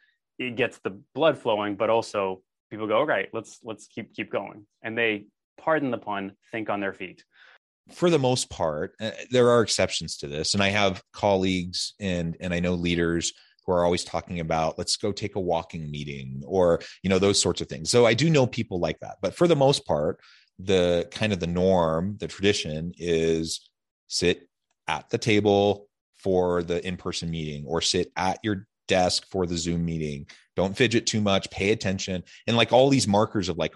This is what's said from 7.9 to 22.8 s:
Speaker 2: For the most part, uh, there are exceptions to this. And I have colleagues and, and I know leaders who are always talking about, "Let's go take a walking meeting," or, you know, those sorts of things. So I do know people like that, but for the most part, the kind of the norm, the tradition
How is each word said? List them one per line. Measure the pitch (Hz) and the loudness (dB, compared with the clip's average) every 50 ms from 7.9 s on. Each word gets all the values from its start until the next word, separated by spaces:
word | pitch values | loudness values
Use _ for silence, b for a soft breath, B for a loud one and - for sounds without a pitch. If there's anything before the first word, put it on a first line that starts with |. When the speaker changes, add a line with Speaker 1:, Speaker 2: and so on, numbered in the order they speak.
Speaker 2:
For | - - 175 175 | -4 0 2 2
the | 165 | 4
most | 143 127 127 127 127 - - | 4 4 2 2 0 -2 -6
part, | - - 87 78 76 78 92 95 - - | -4 -4 -2 -2 -2 -4 -6 -8 -8 -10
uh, | 110 107 - - - 117 | -10 -10 -8 -10 -6 0
there | 123 123 120 120 | 2 4 6 6
are | 120 120 | 6 6
exceptions | 107 - - - 92 - - - 82 - - | 4 2 2 0 0 0 -2 -6 -8 -8 -10
to | - 73 | -10 -10
this. | 71 71 78 78 - - | -8 -6 -4 -2 0 2
And | 101 98 | 2 2
I | 98 | 2
have | 101 104 101 95 92 - - _ - | 2 2 2 2 0 -4 -10 _ -6
colleagues | - 110 101 98 95 95 95 92 90 87 90 90 - - - - - | 0 2 2 4 4 2 0 0 -2 -4 -6 -6 -8 -8 -8 -8 -8
and, | 104 92 87 87 82 82 82 - | -6 -4 -4 -4 -4 -6 -8 -8
and | 90 90 87 | -6 -4 -2
I | 87 | -2
know | 90 90 90 | 0 0 -2
leaders | 87 87 87 85 85 85 82 85 82 80 - b b b b b b _ | 0 0 0 2 2 2 0 0 -2 -2 -4 b b b b b b _
who | 95 90 | 0 0
are | 87 87 | 2 2
always | 87 92 90 - | 2 2 0 -2
talking | - - 82 - - 90 85 | -6 -6 -6 -6 -6 -8 -6
about, | 80 80 82 80 80 80 - 90 | -4 -2 -2 0 0 -2 -4 -6
"Let's | 87 - - | -4 -4 -4
go | - - 104 | -4 -4 -6
take | 95 - 110 101 - | -4 -6 -8 -6 -6
a | 101 | -4
walking | 92 87 82 82 82 - - 82 78 73 | -2 -2 -2 -2 -4 -8 -12 -12 -10 -10
meeting," | 73 73 71 73 71 67 65 65 65 67 - | -10 -10 -10 -10 -10 -12 -12 -12 -12 -12 -8
or, | - 95 95 90 85 82 B B B B B - | -2 2 4 4 4 4 B B B B B 0
you | 95 | 2
know, | 95 92 | 2 4
those | 98 101 101 - | 4 4 4 2
sorts | - 92 - - | 2 0 0 -2
of | 80 | -6
things. | - - 71 80 - | -8 -8 -8 -4 2
So | 120 120 120 | 4 4 6
I | 110 117 | 6 4
do | 113 147 165 | 4 2 4
know | 156 135 127 | 4 4 2
people | 123 - 113 104 - 95 87 | 2 0 -4 -6 -4 -4 -2
like | 85 80 78 - | -2 -2 -2 -6
that, | - - - - | -12 -16 -8 -6
but | 98 - - | -6 -6 0
for | - 175 | 2 4
the | 170 160 | 4 4
most | 143 135 139 143 - - | 6 4 4 4 2 0
part, | - 80 73 78 85 - b b b b b b b _ | -2 0 0 0 -2 -4 b b b b b b b _
the | - 92 101 95 90 87 87 87 85 85 - | -8 0 2 4 4 4 4 2 0 0 -4
kind | - - 110 107 98 | -4 -4 -2 -2 0
of | 85 | -2
the | 85 | -2
norm, | 87 87 90 92 95 95 87 82 80 80 82 92 101 104 | -2 0 2 4 4 4 4 4 2 0 0 -2 -4 -6
the | - - | -8 -10
tradition | 80 - - 98 104 98 - - 78 76 80 | -12 -4 2 2 2 2 2 -2 -6 -6 -6